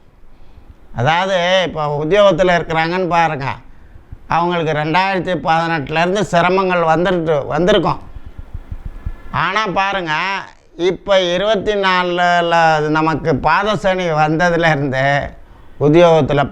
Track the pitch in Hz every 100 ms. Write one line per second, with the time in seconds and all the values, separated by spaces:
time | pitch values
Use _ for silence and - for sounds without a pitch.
0 | - - - - - - - - - -
1 | 127 165 190 190 175 185 170 156 147 147
2 | 156 202 202 170 180 175 156 160 165 185
3 | 180 170 165 147 135 - - - - -
4 | - - - 160 175 175 156 151 156 165
5 | 190 190 170 175 175 160 165 165 131 160
6 | 175 202 190 170 175 190 190 180 165 160
7 | 185 180 160 147 113 143 180 214 160 -
8 | - - - - - - - - - -
9 | - - - 127 165 202 214 190 196 196
10 | 165 156 185 196 113 - _ - 180 175
11 | - 190 180 180 202 220 202 208 190 180
12 | 180 175 175 175 170 170 165 156 151 156
13 | 160 139 156 131 151 170 202 202 196 185
14 | 180 151 156 160 175 170 165 139 143 127
15 | 139 139 120 - - - - - 143 160
16 | 175 160 131 143 135